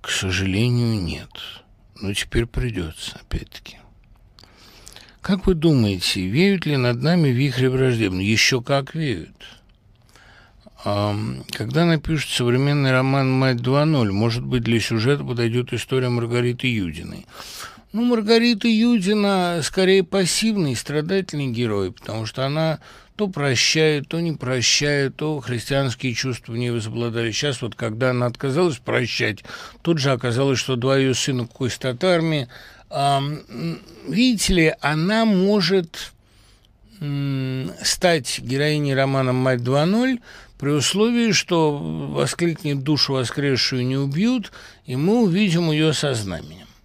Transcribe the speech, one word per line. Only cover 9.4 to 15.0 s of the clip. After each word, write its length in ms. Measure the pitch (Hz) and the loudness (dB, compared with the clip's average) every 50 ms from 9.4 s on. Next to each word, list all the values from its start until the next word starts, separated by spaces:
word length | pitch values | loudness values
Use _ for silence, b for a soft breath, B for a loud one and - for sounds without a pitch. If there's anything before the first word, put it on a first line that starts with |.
| - - - - _ _ _ _ _ _ _ _ _ B B B B B B B B B B B B B _ - - | -20 -20 -20 -20 _ _ _ _ _ _ _ _ _ B B B B B B B B B B B B B _ -10 -6
Ам, 580 | 110 104 101 104 104 104 104 107 113 127 131 131 - | -4 -2 0 0 0 0 -2 -4 -6 -6 -8 -10 -12
когда 360 | - - 107 117 127 151 170 | -8 -8 -6 -2 0 2 4
напишут 440 | 170 165 156 - - 160 151 131 - | 4 2 2 0 -2 -4 -4 -4 -4
современный 640 | - - 127 120 120 127 135 143 147 147 139 135 131 | -4 -2 0 2 2 2 2 2 2 2 2 2 2
роман 380 | 127 131 135 135 139 135 131 | 2 2 2 2 2 2 2
«Мать 260 | 131 131 131 131 127 | 2 2 2 2 0
два 300 | 120 120 127 131 143 147 | 0 0 0 2 2 4
ноль», 260 | 156 160 139 117 104 95 | 4 4 2 2 2 2
может 320 | 101 110 117 110 120 131 | 2 2 2 0 -2 -4
быть, 200 | 135 131 123 117 | -2 -2 -2 0
для 140 | 113 117 117 | 2 2 2
сюжета 440 | 104 - 117 113 | 2 0 -2 0